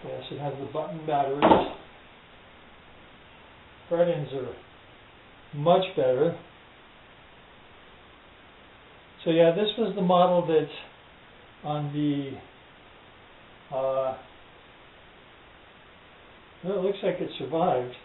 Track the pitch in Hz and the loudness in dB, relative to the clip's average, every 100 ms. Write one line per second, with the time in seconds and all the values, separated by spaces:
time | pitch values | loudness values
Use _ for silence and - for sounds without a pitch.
0 | 135 131 - 143 143 135 127 151 156 165 | -12 -12 -12 -10 -8 -8 -8 -8 -8 -8
1 | 156 143 139 143 160 - - - - - | -4 -2 -2 2 4 4 4 -8 -18 -20
2 | - - - - - - - - - - | -20 -20 -20 -20 -20 -20 -20 -20 -20 -20
3 | - - - - - - - - - 170 | -20 -20 -20 -20 -20 -20 -20 -20 -6 0
4 | 175 156 139 135 123 - - - - - | 2 2 -4 -8 -10 -12 -20 -20 -20 -20
5 | - - - - - 147 156 185 185 - | -20 -20 -20 -20 -16 -2 4 4 4 0
6 | 131 127 160 170 - - - - - - | 2 2 2 0 -14 -20 -20 -20 -20 -20
7 | - - - - - - - - - - | -20 -20 -20 -20 -20 -20 -20 -20 -20 -20
8 | - - - - - - - - - - | -20 -20 -20 -20 -20 -20 -20 -20 -20 -20
9 | - - 175 165 165 170 214 220 214 196 | -20 -8 0 6 6 6 0 0 -4 0
10 | 180 180 180 175 165 156 147 - - - | 4 6 6 4 4 2 2 -8 -18 -20
11 | - - - - - - 147 151 143 147 | -20 -20 -20 -20 -20 -14 -6 -4 -4 -2
12 | 147 143 139 131 - - - - - - | 0 -2 -4 -10 -18 -20 -20 -20 -20 -20
13 | - - - - - - - 135 135 131 | -20 -20 -20 -20 -20 -20 -10 -4 -2 0
14 | 131 - - - - - - - - - | -2 -4 -14 -20 -20 -20 -20 -20 -20 -20
15 | - - - - - - - - - - | -20 -20 -20 -20 -20 -20 -20 -20 -20 -20
16 | - - - - - - 170 196 185 196 | -20 -20 -20 -20 -20 -12 -6 -2 -2 0
17 | 190 175 156 - 127 160 180 131 123 - | -2 -2 -6 -8 -6 0 0 0 -4 -12